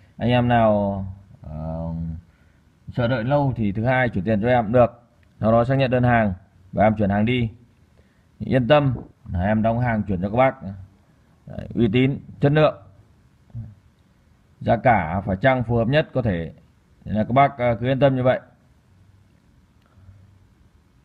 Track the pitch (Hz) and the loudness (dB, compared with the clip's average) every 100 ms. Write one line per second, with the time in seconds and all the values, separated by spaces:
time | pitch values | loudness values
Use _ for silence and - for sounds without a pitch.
0 | _ - 113 123 120 120 113 104 101 98 | _ -6 0 0 2 4 4 2 0 -4
1 | 95 95 - - - 76 80 80 82 82 | -8 -12 -20 -20 -16 -12 -8 -8 -8 -8
2 | 82 80 - _ _ _ _ _ - - | -8 -10 -16 _ _ _ _ _ -14 -4
3 | 117 127 113 147 139 120 104 101 117 127 | -2 -2 0 0 0 -2 -2 -2 0 0
4 | 123 101 92 110 113 123 101 123 117 - | 0 -2 -2 0 2 0 2 4 2 0
5 | _ _ _ - 107 117 120 135 135 127 | _ _ _ -4 2 2 2 0 0 2
6 | 123 120 107 92 _ _ _ - 104 107 | 2 2 2 -2 _ _ _ 0 2 2
7 | 101 101 110 127 113 - _ _ _ _ | 0 0 0 0 -2 -8 _ _ _ _
8 | _ _ _ - - 131 117 151 143 120 | _ _ _ -14 -2 0 4 2 2 -4
9 | 117 _ - 85 95 110 107 117 123 110 | -10 _ -8 -4 0 0 0 0 -2 -2
10 | 95 92 98 110 131 - 95 98 95 _ | -2 -4 -4 2 0 0 -12 -16 -18 _
11 | _ _ _ _ - - - - 117 120 | _ _ _ _ -18 -14 -10 -2 0 2
12 | 131 139 - - 139 151 151 - - _ | 0 -2 -10 -2 0 2 2 0 -14 _
13 | _ _ _ _ _ 120 110 - _ _ | _ _ _ _ _ -18 -18 -20 _ _
14 | _ _ _ _ _ - 113 113 127 107 | _ _ _ _ _ -10 -2 0 4 2
15 | 78 90 95 95 135 131 117 117 113 147 | 2 -4 -4 0 0 0 0 0 2 0
16 | 156 131 113 87 80 - _ _ _ _ | 0 -2 -2 -2 -6 -12 _ _ _ _
17 | - 101 107 127 139 139 123 110 120 135 | -8 -4 0 2 2 2 -2 -2 -2 2
18 | 139 131 127 120 - _ _ _ _ _ | 2 2 0 -2 -4 _ _ _ _ _
19 | _ _ _ _ _ _ _ _ _ _ | _ _ _ _ _ _ _ _ _ _
20 | - - - _ _ _ _ _ _ _ | -20 -20 -20 _ _ _ _ _ _ _